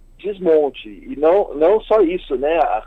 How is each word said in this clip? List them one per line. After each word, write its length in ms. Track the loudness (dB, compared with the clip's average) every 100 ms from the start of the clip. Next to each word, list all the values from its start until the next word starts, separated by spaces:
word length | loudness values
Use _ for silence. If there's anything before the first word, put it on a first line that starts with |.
| -20 -14
desmonte. 720 | -10 -4 2 2 2 -4 -18
E 260 | -18 -14 -2
não, 380 | 2 2 0
não 260 | 0 2 2
só 200 | 2 2
isso, 340 | 2 0 -6 -4
né, 200 | -2 0
a, 260 | 0 -2